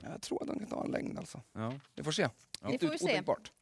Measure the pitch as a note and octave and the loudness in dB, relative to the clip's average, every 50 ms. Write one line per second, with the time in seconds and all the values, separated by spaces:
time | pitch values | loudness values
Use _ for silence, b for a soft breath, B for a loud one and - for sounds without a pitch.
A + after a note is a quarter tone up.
0 | - - - - - - - - - - - - G#3+ - - - - - - - | -8 -8 -8 -6 -4 -2 -2 -2 -2 -2 -2 -4 -2 -2 -2 -2 0 2 0 0
1 | - - - - - - - - - _ - G2+ A2 A#2 C3 C#3 - - _ - | 0 -2 -4 -6 -8 -8 -10 -12 -12 _ -6 -4 -4 -4 -4 -6 -8 -12 _ -4
2 | - D3+ D3+ G#3 F3 A#2+ - - - - - - - G3+ A#3+ C4 F4 D4+ D#4 D#4+ | -2 0 2 4 2 2 0 -2 -14 -12 -12 -6 -2 0 2 4 4 2 2 4
3 | E4+ E4+ A#3 F#3 F3+ - - - - - - _ | 4 4 4 4 4 2 2 0 0 -8 -18 _